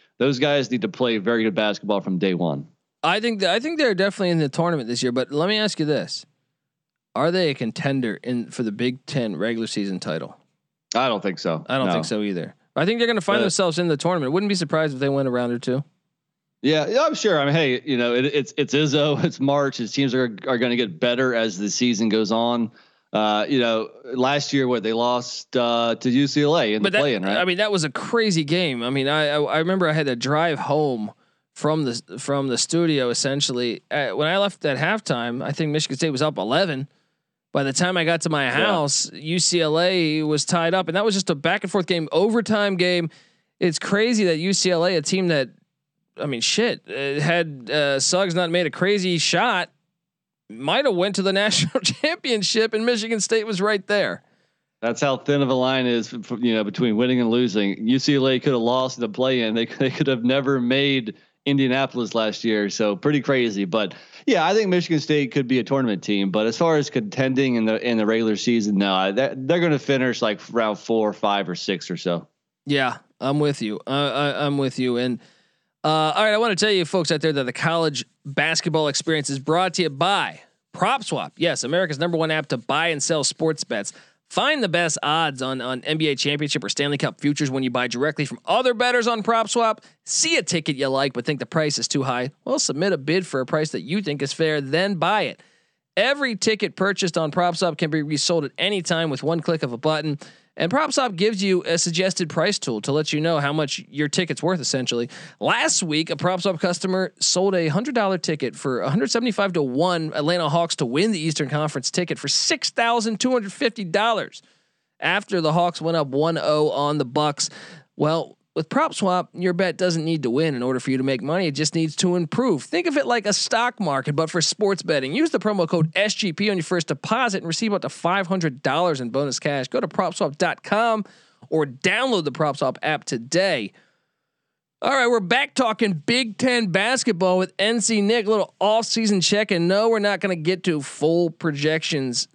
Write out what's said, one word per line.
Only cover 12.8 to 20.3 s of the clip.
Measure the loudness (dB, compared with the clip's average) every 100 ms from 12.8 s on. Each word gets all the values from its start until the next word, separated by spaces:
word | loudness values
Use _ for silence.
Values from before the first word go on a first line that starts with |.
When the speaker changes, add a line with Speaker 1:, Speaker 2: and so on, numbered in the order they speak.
| 0
Speaker 2:
think | 2
they're | 2
gonna | 2
find | 2 2
Speaker 1:
But |
Speaker 2:
themselves | 2 2 0 2
in | 0
the | 0
tournament. | 0 0 0
Wouldn't | 0 0
be | -2
surprised | 0 0 0
if | 0
they | 0
went | 2 0
a |
round | 0 0
or | -2
two. | -2 -2 -4 _ _ _ _ _ _ -2
Speaker 1:
Yeah, | 2 2 2
yeah, | 2
I'm | 2 2
sure. | 2 2
I | 4
mean, | 2
hey, | 2 0
you | 0 0
know, | 2
it, | 2 2
it's, | 0 -2 -4
it's | 0 2
Izzo, | 2 2 2 2
<laughs> |
it's | 0 0
March. | 2 2 0 -2
His | -4
teams | 0 0
are, | 2 0